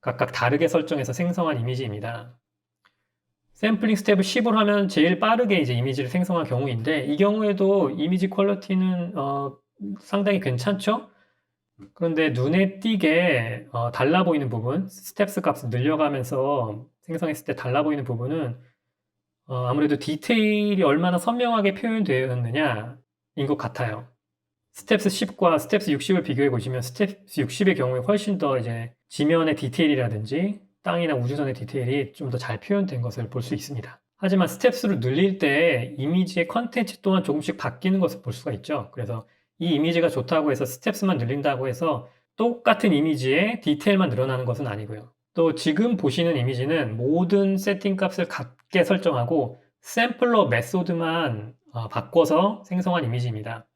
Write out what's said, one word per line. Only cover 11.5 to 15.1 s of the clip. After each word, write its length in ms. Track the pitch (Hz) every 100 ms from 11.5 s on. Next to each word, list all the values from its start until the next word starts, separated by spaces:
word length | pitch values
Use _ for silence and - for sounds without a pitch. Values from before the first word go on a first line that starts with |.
| _ _ _ -
그런데 360 | _ 170 156 156
눈에 500 | 123 131 175 196 196
띄게, 880 | 226 214 165 160 180 139 113 113 -
어, 200 | 123 120
달라 320 | - 135 175
보이는 260 | 175 156 135
부분, 380 | 113 117 151 190
스텝스 540 | - -